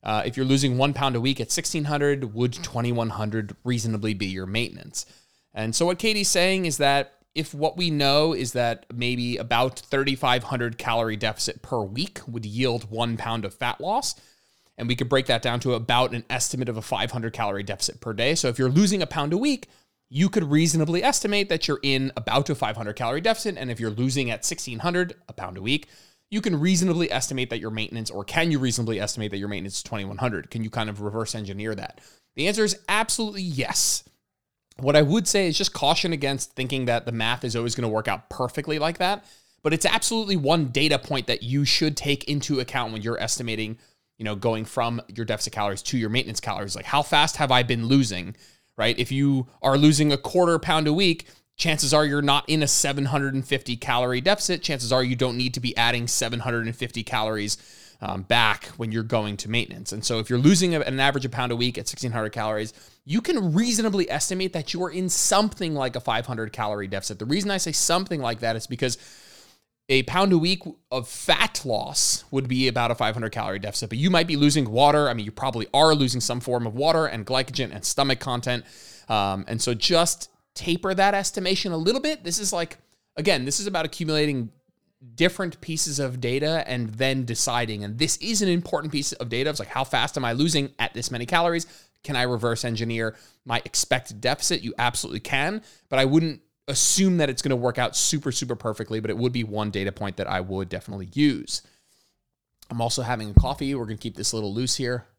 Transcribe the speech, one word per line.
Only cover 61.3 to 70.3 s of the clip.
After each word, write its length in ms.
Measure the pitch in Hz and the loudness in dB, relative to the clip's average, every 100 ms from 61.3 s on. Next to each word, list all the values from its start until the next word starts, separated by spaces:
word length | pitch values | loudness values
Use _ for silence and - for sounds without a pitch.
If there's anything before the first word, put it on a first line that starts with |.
pound 200 | 131 123 | -4 -2
a 40 | 117 | 0
week 240 | 123 123 | 0 -2
at 80 | 117 | -8
sixteen 240 | - 127 | -6 -4
hundred 180 | 117 107 | -2 -4
calories, 440 | 113 110 107 113 - - _ - | -2 -2 -2 -4 -10 -20 _ -2
you 160 | 185 | -2
can 320 | 226 311 185 | 0 0 2
reasonably 540 | 156 240 220 220 196 175 | 2 2 2 2 0 0
estimate 420 | 143 - 185 190 | -2 -2 -2 -2
that 200 | 175 147 | -4 -6
you 100 | 170 | -4
are 80 | 180 | -4
in 180 | 165 185 | -2 -2
something 640 | - - 202 214 - 170 | 2 4 4 4 0 -4
like 220 | 147 131 120 | 0 -2 -2
a 40 | |
five 280 | 123 113 120 | 0 0 -2
hundred 260 | 117 110 | -6 -6
calorie 340 | - 107 104 95 | -4 -2 -2 -4
deficit. 300 | 98 - 98 | -4 -6 -8
The 80 | 110 | -2
reason 240 | 165 196 | 0 0
I 80 | 98 | -2
say 140 | - | -2
something 500 | 151 - 170 190 165 | 0 2 2 0 -2
like 200 | 123 113 | -2 -2
that 140 | 117 113 | -2 -2
is 120 | - | -6
because 320 | 127 131 123 - - - - - _ _ _ - | -2 -2 -2 -10 -20 -20 -20 -20 _ _ _ 2
a 140 | 135 | 4
pound 300 | 127 175 196 | 4 2 6